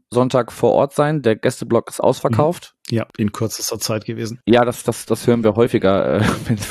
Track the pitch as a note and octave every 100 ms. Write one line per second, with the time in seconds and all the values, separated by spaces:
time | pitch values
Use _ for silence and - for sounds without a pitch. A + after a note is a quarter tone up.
0 | - A#2 B2+ B2+ A#2+ - A#2+ - C#3+ -
1 | D3 D#3 A#2 A2 - - A#2 A2+ - -
2 | - C3 - A2 D3 F3+ - _ - A2+
3 | - - G#2 - A2 - - A2 - G#2+
4 | - A2+ A2+ A#2+ - A#2+ A#2+ A#2 - A2+
5 | - A2+ - A#2+ A2 G#2 A#2+ A2 F#2+ F#2+
6 | - E2 G#2+ - - A2 G#2